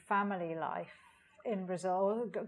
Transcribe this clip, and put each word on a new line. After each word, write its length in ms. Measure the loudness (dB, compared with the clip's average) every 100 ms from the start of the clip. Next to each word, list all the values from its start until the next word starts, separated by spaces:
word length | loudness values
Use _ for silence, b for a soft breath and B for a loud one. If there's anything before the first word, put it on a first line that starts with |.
| 0
family 460 | 2 2 0 -2
life 380 | -2 -2 -4 -8 B B B B B
in 220 | -4 -2 -2
Brazil, 600 | -2 0 4 4 2 -2
g-, 80 | -4